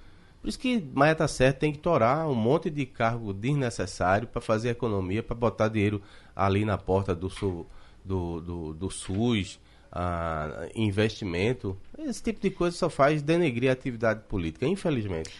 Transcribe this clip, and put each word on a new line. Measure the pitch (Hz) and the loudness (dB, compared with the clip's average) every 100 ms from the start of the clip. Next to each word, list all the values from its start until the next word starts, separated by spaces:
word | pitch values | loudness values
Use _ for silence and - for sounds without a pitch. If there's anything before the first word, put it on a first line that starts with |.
| - - - - | -20 -20 -20 -10
Por | 214 | -8
isso | - | -4
que | 254 240 139 | -2 -2 0
Maia | 131 147 160 | 4 4 4
tá | 151 | 0
certo, | - 131 143 | 4 4 4
tem | 156 | 0
que | 143 | 0
torar | 175 151 113 151 160 | 2 4 4 4 2
um | |
monte | 123 110 165 175 | 2 4 4 2
de | 147 131 | -4 -4
cargo | - 113 117 110 | 0 0 0 -4
desnecessário | 98 117 147 123 - 101 - 90 101 117 | -4 0 0 0 -2 -4 0 4 4 2
pra | 120 | -4
fazer | - 110 120 | 0 0 0
economia, | 117 117 101 92 104 | -2 -2 0 0 -2
pra | - | -4
botar | 117 117 104 110 | 0 0 2 2
dinheiro | 110 101 104 - - - | 4 2 0 -6 -20 -12
ali | - 98 98 | 0 2 2
na | 107 95 | 2 0
porta | - 95 98 | 2 2 2
do | 85 95 | -2 -4
su-, | - 98 85 - - - - | -4 -4 -4 -8 -16 -20 -14
do, | 98 95 87 82 | -4 -4 -2 -6
do, | 87 85 78 | -6 -8 -8
do | 78 95 | -6 -6
sus, | - - 95 120 110 92 - - - - | -6 -4 0 2 2 -2 -8 -20 -20 -12
a | - 90 85 82 78 76 57 85 - | -6 -4 -2 -2 -4 -6 -8 -8 -2
investimento. | 107 98 110 - 104 85 107 127 101 95 - - | 0 2 0 0 -4 0 0 0 -6 -8 -12 -10
Esse | 311 - | -8 -4
tipo | 233 214 | -6 -2
de | 196 | -2
coisa | - 175 175 | 0 -2 0
só | 170 | -2
faz | - 139 156 | 4 4 4
denegrir | 143 170 165 117 131 | 2 2 2 2 2
a | |
atividade | 131 139 113 113 107 - | 0 -2 0 0 0 -2
política, | 104 80 - 131 | -2 -2 -2 -2
infelizmente. | 190 175 131 104 82 80 - | 0 0 -2 -2 -4 -6 -10